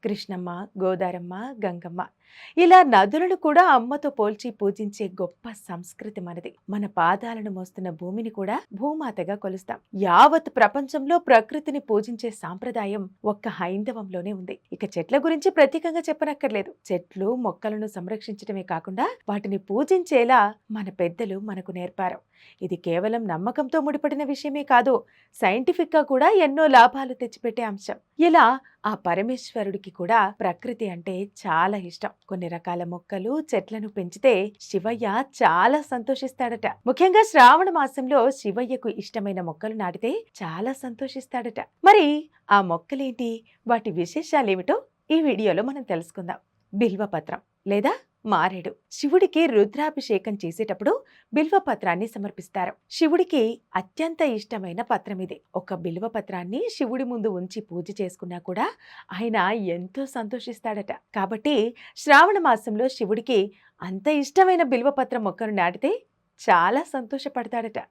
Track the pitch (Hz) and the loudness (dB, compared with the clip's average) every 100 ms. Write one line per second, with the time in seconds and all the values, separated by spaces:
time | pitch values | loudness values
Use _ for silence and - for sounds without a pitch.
0 | 220 208 - 185 180 175 202 196 185 185 | -6 -8 -8 -10 -10 -12 -14 -4 -4 -2
1 | 185 175 175 185 240 247 196 175 170 170 | -4 -6 -12 -12 -14 -8 -8 -8 -12 -10
2 | - _ _ - - - 339 370 320 220 | -12 _ _ -20 -8 4 8 10 10 6
3 | 202 302 359 370 311 302 359 262 233 285 | 6 2 0 0 4 6 6 6 2 -4
4 | 285 269 214 208 247 208 202 202 214 202 | -4 0 -2 -2 -10 -4 -4 -2 -8 -8
5 | 202 185 180 _ 233 208 - 175 180 - | -10 -6 -8 _ -18 -18 -14 -14 -14 -16
6 | 208 208 180 170 170 _ - 208 202 202 | -14 -12 -12 -12 -16 _ -10 -6 -4 0
7 | 170 196 233 226 214 185 185 - 185 160 | 2 2 -4 -10 -8 -10 -12 -10 -10 -10
8 | 180 202 226 214 196 254 - 196 269 311 | -10 -8 -8 -6 -4 -6 -8 -6 -6 -4
9 | 269 202 175 202 196 185 - - _ 196 | -8 -8 -6 -6 -6 -10 -10 -14 _ -4
10 | 190 175 277 320 320 - 214 277 269 302 | 4 8 8 8 0 2 2 2 -6 -6
11 | 269 339 339 233 220 302 302 285 285 214 | 0 0 6 4 4 -8 -6 -8 -2 -2
12 | 214 233 233 214 165 185 247 233 202 208 | -2 -8 -10 -10 -12 -10 -8 -6 -6 -6
13 | 190 _ 208 208 226 165 175 190 214 226 | -8 _ -6 -4 -8 -6 -6 -4 -6 -8
14 | 196 185 180 202 185 - _ - 196 - | -10 -10 -8 -10 -12 -16 _ -10 -8 -6
15 | 160 277 294 330 381 370 277 330 339 330 | 0 0 2 0 0 4 4 4 -4 -4
16 | 330 302 302 285 277 214 202 - - 180 | -4 -4 -4 -4 -4 -4 -8 -14 -6 -6
17 | - 190 190 254 226 170 220 214 214 196 | -6 -6 -4 -2 -4 -6 -8 -6 -8 -10
18 | 175 220 214 208 - 196 185 165 180 190 | -10 -10 -10 -14 -10 -10 -6 -8 -8 -4
19 | 330 508 - 208 202 196 _ 202 294 381 | -4 -4 -6 -6 -4 -6 _ -2 2 0
20 | 359 269 240 254 208 214 _ 214 196 190 | 2 2 4 4 4 -2 _ -10 -10 -4
21 | 170 170 220 190 214 190 185 175 180 - | -4 -4 -8 -8 -10 -12 -10 -10 -10 -6
22 | 185 - _ _ _ _ 180 175 180 170 | -8 -8 _ _ _ _ -8 -6 -2 -2
23 | 208 233 214 165 196 247 269 320 285 294 | -2 -4 -4 -4 -4 -4 -2 0 -2 -2
24 | 294 285 277 285 302 277 285 247 247 247 | -4 -4 -4 -6 -6 -8 4 4 4 0
25 | - _ _ - 202 208 262 359 320 311 | -2 _ _ -2 0 0 0 0 2 2
26 | 294 262 311 415 302 277 311 254 240 262 | 2 4 4 6 4 4 6 8 8 6
27 | 269 247 240 - 233 226 226 202 - - | -8 -8 -10 -8 -8 -6 -6 -8 -10 -12
28 | _ - 339 320 233 262 _ _ 208 208 | _ 2 6 8 6 4 _ _ -6 -4
29 | 180 175 220 254 - 233 202 196 196 - | -2 -2 -2 -6 -8 -6 -6 -6 -12 -10
30 | 175 226 196 208 190 175 247 233 208 175 | 2 2 2 0 -6 -6 -10 -8 -8 -8
31 | 170 185 202 - 202 160 185 202 175 - | -8 -8 -8 -10 -2 0 0 -2 -8 -10
32 | - - _ 185 175 175 175 175 175 175 | -12 -12 _ -8 -6 -8 -6 -6 -6 -10
33 | _ 196 202 294 302 - - 220 214 208 | _ -8 -4 -6 -2 -4 -4 -10 -10 -8
34 | 180 202 269 202 208 208 - 196 196 233 | -10 0 2 2 0 -8 -6 -4 -4 -4
35 | 214 208 269 - 214 165 208 294 294 254 | -4 -4 -6 0 2 4 4 2 -2 -8
36 | 220 262 262 - 247 233 226 - 240 - | -4 -4 -6 -6 -6 -4 -6 -4 -4 4
37 | 370 392 440 311 247 302 370 339 269 277 | 6 6 6 10 10 10 6 2 0 -2
38 | 254 285 240 269 214 196 247 254 240 202 | 2 4 4 2 -6 -4 -4 -4 -6 -8
39 | 196 233 202 185 170 160 220 220 185 185 | -8 -6 -6 -6 -6 -8 -10 -6 -6 -4
40 | 233 392 453 - 175 160 226 262 254 226 | -4 -6 -8 -14 -12 -6 -8 -8 -12 -10
41 | 269 269 - 247 233 226 - _ 370 427 | -10 -10 -10 -8 -8 -10 -12 _ 8 8
42 | 302 302 311 _ - 202 185 170 170 269 | 8 2 -4 _ 2 2 2 -2 _ -6
43 | 269 240 240 226 226 _ 233 233 226 170 | -6 -6 -6 -8 _ _ -2 -2 -2 -4
44 | 262 302 320 302 226 185 185 415 - _ | -4 -6 -2 0 0 -2 0 -2 -4 _
45 | _ 311 302 202 214 170 240 277 240 170 | _ 2 2 2 2 0 -2 -6 -6 -8
46 | 170 - 175 - _ _ _ 196 233 190 | -8 -14 -12 -12 _ _ _ -2 0 0
47 | 208 170 - - _ _ - 202 233 494 | -4 -6 -8 -14 _ _ -4 0 0 -2
48 | _ _ 214 190 175 190 165 - _ - | _ _ -4 0 0 -4 -12 -14 _ -6
49 | 285 349 392 302 330 220 208 208 302 302 | 2 4 4 2 2 4 2 0 -6 -6
50 | 277 202 208 202 170 165 220 190 233 466 | -4 -4 -2 -8 -8 -8 -8 -2 0 -2
51 | - _ _ 233 311 392 381 208 196 175 | -4 _ _ -2 2 0 0 -4 -2 -4
52 | 226 226 196 - 175 - 180 - _ - | -4 -8 -12 -12 -12 -6 -6 -8 _ 0
53 | 320 349 359 302 226 233 _ 185 185 - | 2 2 2 2 0 -2 _ -8 -8 -8
54 | 320 330 311 220 208 220 185 175 240 220 | -8 -2 -2 -2 -6 -10 -10 -10 -4 -4
55 | - 190 185 - _ 185 185 180 175 170 | -4 -10 -10 -12 _ -10 -8 -8 -8 -8
56 | 220 226 196 190 175 226 453 - 277 254 | -8 -8 -10 -12 -8 -6 -6 -4 -6 -4
57 | 254 240 214 185 180 226 208 170 165 196 | -6 -4 -4 -6 -8 -12 -10 -10 -10 -8
58 | 185 185 180 175 175 185 320 - - - | -8 -8 -14 -14 -10 -4 -4 -6 -20 -20
59 | - 180 233 220 185 226 190 175 180 269 | -14 -8 -4 0 0 0 -4 -6 -8 -10
60 | 269 262 214 240 240 226 233 208 202 - | -10 -8 -8 -10 -10 -10 -8 -8 -8 -12
61 | _ 220 190 214 294 277 226 233 - - | _ -6 -6 -4 0 0 0 -4 -20 -12
62 | - 285 349 403 320 226 226 214 262 254 | 6 8 8 6 2 2 0 -2 -2 -2
63 | 202 214 226 233 202 _ _ _ 180 190 | -2 -2 0 0 0 _ _ _ -10 -4
64 | 196 302 277 - 381 359 302 240 277 277 | 0 0 0 2 2 2 2 0 0 -2
65 | 262 247 208 - 220 208 175 185 277 466 | -4 -4 -6 -6 -6 -2 -2 -2 -4 -4
66 | _ _ _ _ - 180 175 254 339 269 | _ _ _ _ 2 4 4 0 -4 -8
67 | 233 269 277 262 226 240 226 214 - | -8 -10 -8 -10 -8 -8 -8 -12 -16